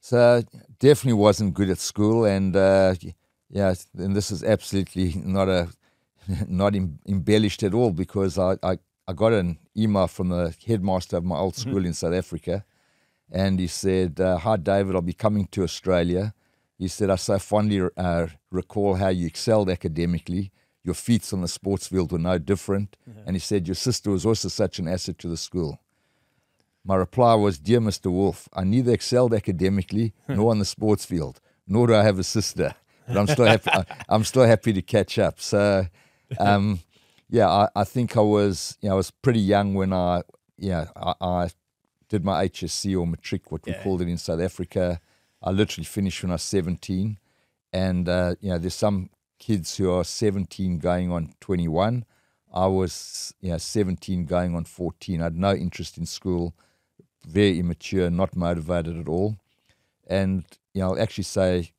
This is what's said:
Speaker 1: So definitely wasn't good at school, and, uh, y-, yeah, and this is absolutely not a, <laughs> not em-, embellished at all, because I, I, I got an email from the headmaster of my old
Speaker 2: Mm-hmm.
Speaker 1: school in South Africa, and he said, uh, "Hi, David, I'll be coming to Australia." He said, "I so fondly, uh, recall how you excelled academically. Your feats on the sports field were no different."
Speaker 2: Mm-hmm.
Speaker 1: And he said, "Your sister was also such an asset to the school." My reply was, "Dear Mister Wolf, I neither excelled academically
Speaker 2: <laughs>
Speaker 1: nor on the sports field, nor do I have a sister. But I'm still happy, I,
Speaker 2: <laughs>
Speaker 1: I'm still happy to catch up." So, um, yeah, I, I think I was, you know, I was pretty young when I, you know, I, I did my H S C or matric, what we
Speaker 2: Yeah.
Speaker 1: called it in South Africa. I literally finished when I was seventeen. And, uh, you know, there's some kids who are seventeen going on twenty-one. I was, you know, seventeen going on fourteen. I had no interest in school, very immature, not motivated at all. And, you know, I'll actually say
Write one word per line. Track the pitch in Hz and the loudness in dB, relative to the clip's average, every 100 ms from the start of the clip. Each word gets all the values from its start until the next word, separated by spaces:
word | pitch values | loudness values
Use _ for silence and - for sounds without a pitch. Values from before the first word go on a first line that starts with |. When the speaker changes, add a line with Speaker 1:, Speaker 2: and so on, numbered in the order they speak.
Speaker 1:
So | - 123 120 120 113 - - - | 2 6 6 6 2 -12 -20 4
definitely | 131 147 131 113 | 6 6 4 6
wasn't | 104 101 104 | 6 6 0
good | 85 98 | 0 0
at | 90 | 0
school, | - - 104 113 | -4 0 2 4
and, | 110 98 95 | 2 2 2
uh, | 92 95 98 95 92 | 4 6 6 4 2
y-, | - - _ _ _ | -6 -18 _ _ _
yeah, | 98 98 90 - - | 0 0 0 -6 -8
and | 92 | -2
this | 98 101 | 0 -2
is | 92 | -4
absolutely | - 107 - 98 90 90 92 87 | 0 0 0 -4 -2 -2 -2 -2
not | 90 95 95 | -2 0 2
a, | 92 85 - _ _ _ _ - | 2 0 -8 _ _ _ _ -8
<laughs> | 87 - | -6 -2
not | 90 101 | 0 2
em-, | 101 92 73 - | 0 -4 -6 -4
embellished | 101 131 107 107 - | -2 2 4 2 0
at | 104 | -2
all, | 104 123 | 0 0
because | 85 92 104 95 95 | 0 -4 -2 -2 0
I, | 92 95 | 0 0
I, | 90 92 _ _ - | -2 -4 _ _ -12
I | |
got | 82 110 | 0 2
an | 113 90 82 _ - | 2 0 -4 _ -2
email | 110 101 90 | 2 2 2
from | - 90 | 0 -2
the | 87 87 80 - | 0 -2 -6 -4
headmaster | 110 95 92 - 90 | -2 0 -2 -2 -4
of | |
my | 87 78 | -2 -2
old | 92 | -2
Speaker 2:
Mm-hmm. | 87 120 | -4 -4
Speaker 1:
school | 98 90 | -2 -2
in | |
South | 80 85 | -2 -2
Africa, | 90 90 82 - 87 - _ _ _ _ _ _ | -2 -4 -10 -6 -6 -8 _ _ _ _ _ _
and | 90 98 92 | -2 0 0
he | 90 | -2
said, | - 98 92 90 73 | -4 0 0 0 0
uh, | 92 90 | 0 0
"Hi, | 80 110 | 0 -2
David, | 80 98 98 | 2 0 2
I'll | 92 | -2
be | 87 | -2
coming | 87 113 104 95 | -2 -2 0 -2
to | - | -2
Australia." | 87 - - 90 85 90 107 - _ _ _ _ | -4 -4 0 2 2 0 -4 -8 _ _ _ _
He | 92 | -8
said, | - 101 | -2 0
"I | 95 | 0
so | - 98 | 0 -2
fondly, | - 107 107 101 90 - | 0 0 2 0 0 -2
uh, | 90 85 82 78 _ | -2 -2 -4 -8 _
recall | 92 - 104 101 95 | -8 -6 -2 0 2
how | 98 | 0
you | 92 85 | 0 -2
excelled | - - 110 95 | -4 0 2 2
academically. | 90 - 78 85 85 - 90 98 _ _ _ | -2 -4 -2 -2 -2 -4 -6 -6 _ _ _
Your | 87 | -8
feats | 85 - 117 - | -6 0 0 0
on | 98 | -6
the | 87 | -6
sports | - 98 98 - | -6 -4 -4 -2
field | 95 85 | -2 -2
were | 90 | -2
no | 85 92 | 0 -2
different." | 73 98 - 98 101 _ - | 0 -4 -2 -4 -4 _ -20
Speaker 2:
Mm-hmm. | 107 104 | -18 -6
Speaker 1:
And | 92 | -6
he | |
said, | - 104 85 | -2 -2 -2
"Your | |
sister | 92 127 117 - | -4 -2 -2 -2
was | 95 104 | 0 0
also | 113 92 | 0 -2
such | - 98 - | -2 -4 -2
an | 82 | -6
asset | 90 - 85 | -4 -6 -10
to | 87 | -8
the | 82 | -8
school." | - 90 80 - _ _ _ _ _ _ _ _ _ _ - | -6 -4 -6 -6 _ _ _ _ _ _ _ _ _ _ -2
My | 95 | 0
reply | 90 - 120 | 0 4 6
was, | 113 104 80 | 6 4 0
"Dear | 76 120 | 2 2
Mister | 110 - 95 | 2 -2 -2
Wolf, | 90 98 - - | 0 0 -2 -10
I | - | -4
neither | 92 117 123 | 0 2 2
excelled | 110 - 123 123 | 0 2 2 2
academically | 113 - 90 92 98 90 101 113 - | 2 -2 0 0 0 -2 -2 -4 -6
Speaker 2:
<laughs> | - | -6
Speaker 1:
nor | 98 110 | 0 2
on | 110 | 2
the | 98 | -2
sports | - 107 104 - | -2 0 0 0
field, | 90 71 - _ _ - | -4 -4 -10 _ _ -2
nor | 101 120 | 2 6
do | |
I | 110 | 6
have | 107 95 | 6 4
a | |
sister. | 92 113 101 - 76 - _ _ - | 0 -2 -4 -4 -4 -4 _ _ -4
But | 123 | 0
I'm | 101 | 2
still | 147 117 | 4 6
happy, | 110 - | 4 2
I, | 143 87 - | -2 -2 -10
Speaker 2:
<laughs> | - | 0
Speaker 1:
I'm | 110 | 0
still | 107 131 | 2 4
happy | 120 110 - | 6 6 4
to | 98 | -2
catch | - 110 95 - | 0 0 0 0
up." | 90 - | 0 -2
So, | - 104 101 98 92 _ _ _ _ 117 | -2 2 4 2 0 _ _ _ _ -2
um, | 101 101 104 92 - _ _ _ _ | 2 4 2 -2 -8 _ _ _ _
yeah, | 117 98 | 2 4
I, | 95 101 | 4 2
I | - | 2
think | 101 127 117 117 | -2 -2 -2 2
I | |
was, | 107 104 101 92 - - | 4 4 2 -2 -8 -8
you | 104 | -2
know, | |
I | 95 | 0
was | 92 | 0
pretty | _ 139 117 | _ 0 2
young | 98 101 101 | 4 2 2
when | 98 95 | 0 0
I, | 92 87 87 85 _ _ _ | 0 0 -2 -4 _ _ _
you | 98 | -4
know, | 87 80 | -4 -6
I, | - 92 82 | -8 -6 -4
I | 92 90 87 - _ _ _ _ _ | -4 -2 -4 -8 _ _ _ _ _
did | 104 | -4
my | 90 82 | -2 -2
H | 92 - | -2 -4
S | 82 | -10
C | - 101 | -6 -4
or | 95 85 | -2 -4
matric, | 82 - 95 _ | -6 -8 -10 _
what | - | -12
we | - | -10
Speaker 2:
Yeah. | 95 | -8
Speaker 1:
called | 98 92 | -4 -2
it | 87 | -2
in | 87 | -4
South | - 82 | -4 -4
Africa. | 92 - 92 - 90 85 _ _ _ _ | -4 -6 -6 -2 -2 -4 _ _ _ _
I | - | -4
literally | 95 104 - - | 0 0 -2 -8
finished | - 98 - | -4 -4 -4
when | 92 | -6
I | |
was | 85 | -6
seventeen. | - 101 85 87 - 92 107 104 _ _ _ _ _ | -2 -2 -2 -6 -4 -4 -4 -8 _ _ _ _ _
And, | 92 92 90 90 | -4 0 0 0
uh, | 90 90 90 | 0 0 -2
you | 101 | -4
know, | 87 | -4
there's | 87 | -4
some | - 107 98 92 _ _ _ | -2 -2 -2 -6 _ _ _
kids | - 104 80 - | -4 -2 -2 -4
who | 95 | 0
are | 90 | 0
seventeen | 85 - 110 98 90 - 95 85 | -2 -2 -2 -2 -6 -6 -4 -2
going | 87 90 90 | 0 0 -2
on | 87 80 - | -4 -6 -12
twenty-one. | - 92 82 80 104 123 113 _ _ _ _ | -6 -2 -2 0 0 -2 -8 _ _ _ _
I | 90 95 | -2 0
was, | 95 92 - - - - _ | 2 -2 -6 -14 -14 -14 _
you | 92 | -6
know, | 82 | -6
seventeen | - 110 95 90 - 92 80 | -4 -2 -2 -2 -4 -6 -2
going | 87 90 | -2 -2
on | 85 | -4
fourteen. | 82 - 87 - - 87 | -8 -8 -8 -8 -8 -4
I | |
had | 85 82 | -4 -2
no | 98 | 0
interest | 95 87 - 90 - | 0 -4 -8 -14 -10
in | 85 | -10
school, | - 95 87 85 - _ _ _ _ - _ - | -8 -4 -4 -4 -8 _ _ _ _ -20 _ -4
very | 82 101 87 | 2 4 4
immature, | 87 85 - 95 87 | -2 -4 -4 0 0
not | 87 95 - | 0 -2 -2
motivated | 85 85 78 87 82 82 | -2 -2 -2 -4 -2 -8
at | 80 | -4
all. | 85 104 104 _ _ _ _ _ _ _ | -2 -2 -6 _ _ _ _ _ _ _
And, | 95 95 95 82 _ _ | -2 0 -2 -6 _ _
you | 98 | -4
know, | 92 | -2
I'll | 92 | 0
actually | 107 - | -2 -4
say | 95 - 92 90 82 | -6 0 2 2 -4